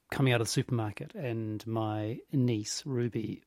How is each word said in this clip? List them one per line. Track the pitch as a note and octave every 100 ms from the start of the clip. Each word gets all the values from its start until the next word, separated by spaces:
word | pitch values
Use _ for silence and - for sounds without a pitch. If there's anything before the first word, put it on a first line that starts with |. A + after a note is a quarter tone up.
| -
coming | - C3+
out | A#2+
of | A2+
the |
supermarket, | - - A#2 G#2+ - D3
and | G#3+ C3+ A2+ G#2+ G#2+
my | A2+ A2+ A2 G#2+ G#2+ A#2 -
niece, | C#3 B2 A2 G#2+ -
Ruby, | D3+ B2 A#2+ A#2 G#2+ G2+